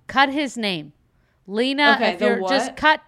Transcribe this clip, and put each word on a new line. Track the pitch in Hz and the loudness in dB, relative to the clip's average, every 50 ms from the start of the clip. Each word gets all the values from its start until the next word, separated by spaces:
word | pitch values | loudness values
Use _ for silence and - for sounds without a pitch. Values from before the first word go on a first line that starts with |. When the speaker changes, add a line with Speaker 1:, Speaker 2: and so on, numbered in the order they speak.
| _ | _
Speaker 1:
cut | - - 254 277 277 | -4 0 2 2 2
his | 269 302 294 254 - | 0 -2 -4 -4 -6
name. | 240 220 202 185 160 151 151 - _ _ _ _ _ _ _ _ _ _ | -6 -4 -4 -4 -6 -8 -12 -18 _ _ _ _ _ _ _ _ _ _
Lena, | - 196 220 247 262 277 277 294 285 277 | -6 -4 -2 -2 -2 0 2 4 4 4
Speaker 2:
Okay, | 254 233 196 180 | 4 2 -2 0
Speaker 1:
if | 175 | 0
Speaker 2:
the | - | 0
Speaker 1:
you're, | 240 240 196 190 | 0 0 0 -2
just | 185 185 - 254 - | 0 0 0 -2 -4
Speaker 2:
what? | - | -4
Speaker 1:
cut | - 277 302 311 302 - | 0 2 2 2 2 -2